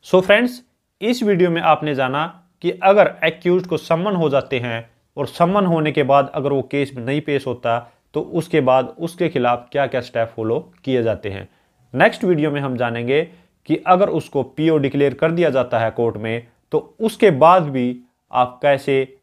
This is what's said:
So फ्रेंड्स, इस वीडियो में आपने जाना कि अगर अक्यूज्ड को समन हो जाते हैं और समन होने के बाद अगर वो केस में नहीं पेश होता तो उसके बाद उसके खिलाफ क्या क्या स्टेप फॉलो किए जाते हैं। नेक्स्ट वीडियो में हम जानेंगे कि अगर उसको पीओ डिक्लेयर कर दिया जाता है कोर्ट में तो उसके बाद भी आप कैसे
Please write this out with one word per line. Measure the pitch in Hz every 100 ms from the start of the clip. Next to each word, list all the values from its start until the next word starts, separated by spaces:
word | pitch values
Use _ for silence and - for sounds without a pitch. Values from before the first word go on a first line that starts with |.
| -
So | 185
फ्रेंड्स, | 185 208 247 - _ _ _ _
इस | 208 247
वीडियो | 208 190 180
में | 170
आपने | 165 151 151
जाना | 135 127 139 160 - _ _
कि | 175 180
अगर | 190 202 170 -
अक्यूज्ड | 160 165 175 180 180
को | 156
समन | - 165 196 190
हो | 156
जाते | 135 127 131
हैं | 120 113 113 _ _ -
और | 135
समन | - 175 202 185
होने | 165 151
के | 151
बाद | 135 139 135
अगर | 156 139
वो | 139
केस | 123 143 139 131
में |
नहीं | 117 143
पेश | 147 139 139
होता | 123 120 117 120 _ _
तो | 151
उसके | - 175 156 160
बाद | 131 131 123 -
उसके | 170 - 170
खिलाफ | 143 120 123 -
क्या | 143 135
क्या | 127
स्टेप | - 117 113 -
फॉलो | 110 123 165 _
किए | - 131
जाते | 110 98 104
हैं। | 98 95 _ _ _ _
नेक्स्ट | 123 202 -
वीडियो | 190 170 151
में | 143
हम | 139 123
जानेंगे | 120 117 120 139 170 - _ _ _
कि | - -
अगर | 185 196
उसको | 160 - 143
पीओ | 131 - 160 156
डिक्लेयर | 135 143 143
कर | 123 160
दिया | 170 165
जाता | 131 123 117
है | 113
कोर्ट | 110 117 107
में | 110 117 117 _ _
तो | - - _
उसके | 220 - 208
बाद | 139 156 185
भी | 151 131 123 123 _ _ _
आप | - 127 -
कैसे | 147 139 139 135 131 -